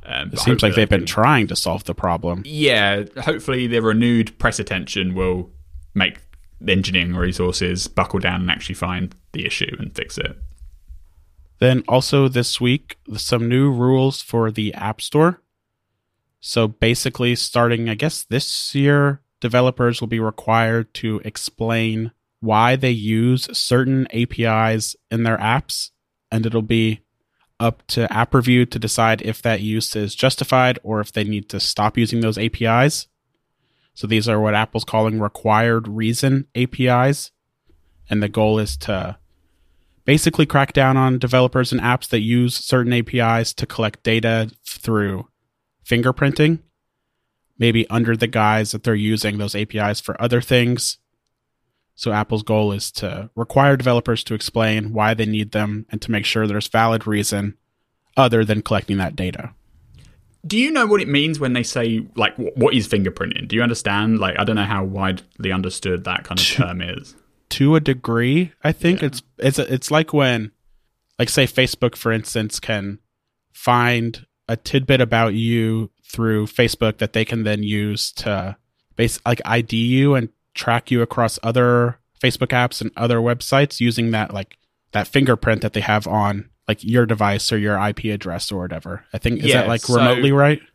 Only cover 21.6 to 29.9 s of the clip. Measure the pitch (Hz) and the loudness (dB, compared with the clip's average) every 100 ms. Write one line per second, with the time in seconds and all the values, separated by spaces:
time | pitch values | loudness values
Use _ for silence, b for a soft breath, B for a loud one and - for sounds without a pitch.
21.6 | 113 113 113 110 113 _ _ _ 113 107 | -2 0 0 -2 -6 _ _ _ 0 4
22.6 | 120 131 131 120 104 110 120 127 - - | 4 4 0 0 0 2 2 2 -2 -6
23.6 | - 123 131 135 131 113 120 - 113 110 | 0 2 2 0 0 -2 -4 -2 0 2
24.6 | 113 110 - - _ 117 113 113 107 127 | 2 0 -4 -10 _ -2 0 0 0 0
25.6 | - - - _ _ _ _ 117 113 113 | -2 -10 -10 _ _ _ _ -2 0 -2
26.6 | 107 113 110 107 _ _ _ _ _ _ | 0 0 2 -2 _ _ _ _ _ _
27.6 | 117 - - - 117 110 120 135 120 123 | -2 -2 -6 -4 -2 0 2 2 4 4
28.6 | 120 - 110 - 113 110 - 110 117 110 | 4 -2 -4 0 2 2 -2 -4 -2 -2
29.6 | 104 110 - | -2 -4 -4